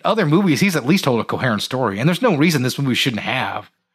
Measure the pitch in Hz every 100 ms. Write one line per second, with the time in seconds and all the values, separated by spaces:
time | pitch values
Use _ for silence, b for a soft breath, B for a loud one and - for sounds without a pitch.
0 | - 220 165 160 196 131 196 160 120 185
1 | - 117 95 123 127 104 - 131 123 98
2 | 139 175 254 151 160 151 123 - 139 117
3 | - 107 98 127 98 98 104 _ _